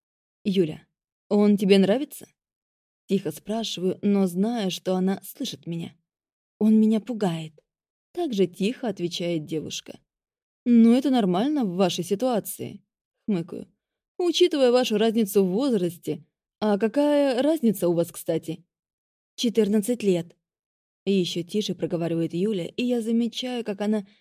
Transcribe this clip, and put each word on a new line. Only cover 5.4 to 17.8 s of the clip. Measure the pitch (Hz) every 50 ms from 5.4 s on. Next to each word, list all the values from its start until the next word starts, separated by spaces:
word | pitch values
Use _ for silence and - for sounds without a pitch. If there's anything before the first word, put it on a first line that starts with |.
| 277 - - 131 _
меня. | 165 170 165 170 - - _ _ _ _ _ _ _ _ _ _ _ _ _
«Он | 208 220 220 220
меня | 214 214 226 214
пугает», — | 208 - 247 208 214 180 165 160 160 156 - _ _ _ _ _ _ _ _ _ _ _ _
так | 349 349 294 226
же | 196 190
тихо | 175 180 - 185 208 254 - - 226
отвечает | 190 - 175 170 175 - 180 170 170 160 151
девушка. | 143 160 156 139 - - - - - - - _ _ _ _ _ _ _ _ _ _ _ _ _
«Ну, | 247 240 233 226 233 233
это | 262 269 294
нормально | 262 247 202 180 175 180 233 294 311 294 240
в | 190 170
вашей | 180 196 175 170 - 170
ситуации», | - 202 196 247 262 240 196 185 - - - 123 123 - - _ _ _ _ _ _ _ _ _
хмыкаю. | - 208 170 170 - - - - - _ _ _ _ _ _ _ _ _ -
«Учитывая | 359 349 - - 359 349 - 285 262 240
вашу | 240 247 254 - 220 202
разницу | 220 226 208 233 220 196 - 202 196
в | 180
возрасте». | 180 214 277 285 233 190 180 170 175 170 - - 147 147 - _ _ _ _ _ _ _
«А | 214 214 202
какая | 190 226 220 - 285 285 294 294 285 285 277 247 233 269
разница | 294 330 311 233 226 190 -